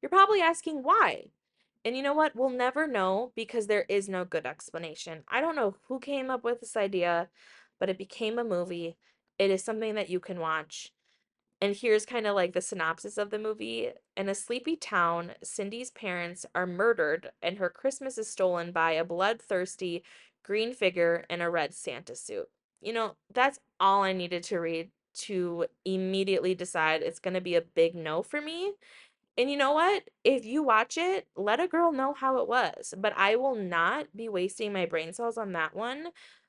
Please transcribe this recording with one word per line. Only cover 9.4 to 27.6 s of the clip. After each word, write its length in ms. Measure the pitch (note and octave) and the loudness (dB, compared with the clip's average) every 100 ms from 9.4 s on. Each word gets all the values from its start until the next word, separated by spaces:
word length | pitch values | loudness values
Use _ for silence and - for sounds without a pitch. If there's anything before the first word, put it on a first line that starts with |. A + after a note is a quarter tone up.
| G3 | 4
is 120 | F#3+ | 4
something 320 | - A3 A3 | 0 -4 -2
that 140 | G#3+ F3 | -2 -2
you 120 | F3+ | -4
can 200 | - F3 | -4 -4
watch. 540 | D#3+ D#3 D3+ - - _ _ _ _ _ _ _ | -2 -2 -4 -12 -16 _ _ _ _ _ _ _
And 160 | G3+ G3+ | -2 0
here's 300 | A#3+ G#3+ G#3+ | 4 4 2
kinda, 260 | A#3+ G#3+ | -2 0
like, 220 | G3+ F3+ | 2 2
the 80 | F3+ | 0
synopsis 560 | F#3 F#3+ D#3+ E3 G#3 G#3 | -4 0 0 0 -4 -4
of 100 | G3+ | -2
the 100 | G#3+ | -2
movie. 520 | G#3+ G#3+ A3 A3+ A#3+ - _ - | -4 -4 -6 -4 -4 -6 _ -6
In 140 | G3 | -4
a 40 | |
sleepy 400 | G3 - B3 C#4 | -4 -4 -4 -2
town, 580 | D#4+ - G3 E3+ E3+ E3+ - | -4 0 2 2 2 -4 -12
Cindy's 480 | - - G3+ A3+ B3 | -10 -6 -6 -8 -12
parents 560 | - G3+ F3+ E3+ F3+ - | -8 -6 -4 -6 -8 -6
are 120 | - F3+ | -2 -2
murdered 640 | F3 A3+ A3 D3+ D#3 - - | 2 2 4 2 0 -4 -6
and 160 | - G3+ | -4 -2
her 100 | F3+ | -4
Christmas 480 | - C4+ - C4+ B3 | -2 -4 -2 -6 -8
is 140 | G#3+ | -8
stolen 420 | - F#3 F3 E3+ | 0 0 0 -2
by 200 | F3 E3 | 0 2
a 120 | D#3+ | 2
bloodthirsty 960 | F3 F3 G3 A3+ - F#3 F#3 - F#3 E3+ - - - _ | 0 0 0 0 -2 -2 -2 -4 -6 -6 -8 -20 -20 _
green 300 | - G#3 A3+ | -4 -2 -2
figure 540 | B3+ F#3 F#3 E3+ E3+ - | 0 0 4 4 2 -2
in 140 | F3 | -4
a 80 | E3+ | 0
red 240 | E3+ D3 | 0 -2
Santa 420 | - - B2 - B2 | -4 -10 -10 -12 -14
suit. 320 | - G2+ - _ _ _ | -10 -8 -8 _ _ _
You 140 | - | -6
know, 220 | A3+ A3 - _ | -4 -4 -6 _
that's 300 | B3 C#4 C4+ _ - | 2 2 0 _ 2
all 240 | G3 G3 | 4 6
I 120 | F#3+ | 4
needed 280 | F#3 F3 F3 | 0 -2 -4
to 160 | E3+ F#3 | -2 -2
read 300 | E3 E3 E3+ _ _ | 0 -2 -6 _ _
to 520 | - - F#3+ F3 E3+ E3+ - | -12 -6 -2 -2 -2 -4 -4
immediately 720 | F#3 F#3+ F#3 F#3+ G3 F#3+ F#3 | -4 -2 0 0 2 2 2
decide 480 | F3+ F3+ F3 D#3 D#3 | -2 -2 2 2 2
it's 160 | D#3 E3 | 0 -4
gonna 220 | F#3 F#3 | -4 -4
be 140 | F3+ | 0
a 60 | E3+ | 0